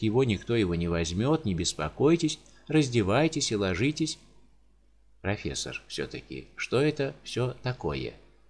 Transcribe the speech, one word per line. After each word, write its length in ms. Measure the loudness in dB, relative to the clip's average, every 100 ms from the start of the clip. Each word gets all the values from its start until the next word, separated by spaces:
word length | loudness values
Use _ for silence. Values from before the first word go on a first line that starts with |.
его 220 | 0 4
никто 320 | 4 2 0
его 200 | 2 2
не 140 | 2 0
возьмёт, 560 | 0 0 0 2 2
не 100 | 0
беспокойтесь, 840 | -2 -2 -2 -4 2 4 4 2 -4 -12 -18 0
раздевайтесь 840 | 2 2 2 4 4 2 0 -2
и 60 | 0
ложитесь». 600 | 0 0 0 0 -4 -6 -14 -20 -20 -20 _ _ _ _ -20 -8
«Профессор, 600 | -4 -4 -4 -6 -8 -10 -10
всё-таки, 580 | -8 -8 -8 -12 -14 -12
что 260 | -10 -2 0
это 360 | 0 0 -4 -8
всё 320 | -8 -4 -4 -4
такое?» 500 | -6 -4 -4 -4 -6 -10 -20 _ -20